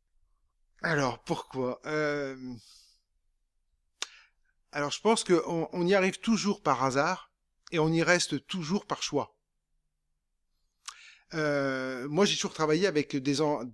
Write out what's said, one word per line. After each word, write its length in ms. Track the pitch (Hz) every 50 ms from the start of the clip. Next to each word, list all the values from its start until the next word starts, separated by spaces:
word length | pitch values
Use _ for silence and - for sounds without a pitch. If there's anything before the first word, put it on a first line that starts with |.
| _ _ _ _ _ _ _ _ _ _ _ _ _ _ _ _
Alors, 360 | - 170 160 143 135 123 - -
pourquoi ? 640 | - - 160 - - - - 131 123 123 123 - -
Euh, 680 | 151 151 151 151 147 147 147 143 135 135 131 127 127 120 107 - - - - - _ _ _ _ _ _ _ _ _ _ _ _ _ _ _ _ _ _ _ _ _ _ - - - - - - _ _ _ _ _ _ _ _ _
alors, 180 | - 143 147 139
je 100 | - -
pense 220 | - 214 226 -
qu'on, 460 | - - 180 156 - - 170 165 160 -
on 160 | - 180 175
y 80 | 180 202
arrive 240 | 190 185 190 - -
toujours 440 | - 226 220 170 170 202 196 -
par 200 | - 156 131 120
hasard 480 | 131 135 123 139 151 175 185 - - - _ _ _ _ _ _ - -
et 60 | 175 160
on 140 | 156 160
y 100 | 165 165
reste 440 | 156 165 180 165 - - 151 139 -
toujours 400 | - - 185 156 143 196 202 -
par 160 | - 151 -
choix. 340 | - - 151 135 113 - _ _ _ _ _ _ _ _ _ _ _ _ _ _ _ _ _ _ _ _ _ _ _ _ _ _ _ _ _ _ _ - - - - - - _ _ - 170
Euh, 760 | 156 151 147 143 143 139 135 131 131 131 131 131 123 127 143
moi, 160 | 147 180 208
j'ai 100 | 202 -
toujours 160 | - - 185
travaillé 340 | - - 156 151 156 170 202
avec 300 | 190 151 151 139 - 143
des 240 | 139 131 147 139 139
en-, 240 | 156 147 147 110 123 120